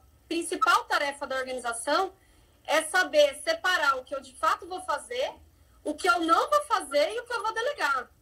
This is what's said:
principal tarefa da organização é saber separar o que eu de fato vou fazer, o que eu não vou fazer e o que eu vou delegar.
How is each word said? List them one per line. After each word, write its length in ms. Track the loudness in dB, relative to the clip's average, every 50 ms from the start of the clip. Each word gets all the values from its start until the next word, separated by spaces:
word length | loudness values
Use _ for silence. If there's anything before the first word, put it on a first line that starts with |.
| _ _ _ _ _
principal 560 | -6 -4 -4 -4 -4 -4 0 2 4 4 4 2
tarefa 400 | 0 -2 0 0 -2 -4 -6 -6
da 80 | -6 -6
organização 760 | -6 -6 -6 -8 -8 -6 -6 -8 -6 -2 0 0 0 0 -2 -6 _ _ _ _ _ _ _ _ _ _
é 160 | 0 0 0 0
saber 560 | 2 2 0 0 4 4 6 6 4 4 -2 -4
separar 540 | -4 -4 -2 0 0 2 2 2 2 0
o 60 | 0 -4
que 100 | -8 -8
eu 40 | -10
de 120 | -10 -12 -8
fato 300 | -2 0 0 0 -2 -4
vou 160 | -10 -12 -8
fazer, 520 | -6 -4 -4 -4 -6 -6 -6 -4 -4 -4 -6 -10 -20 _ _ _ _ _ _ _ -6
o 100 | -6 -6
que 160 | 0 2 2
eu 100 | 2 4
não 280 | 4 4 4 4 4 4
vou 120 | 2 0 2
fazer 500 | 2 0 -2 0 0 2 2 2 2 0
e 60 | -4
o 60 | -8
que 80 | -6 -6
eu 100 | -6 -4
vou 100 | -4 -4
delegar. 560 | -2 -4 -4 -2 -2 -2 0 0 -2 -4 -8 _ _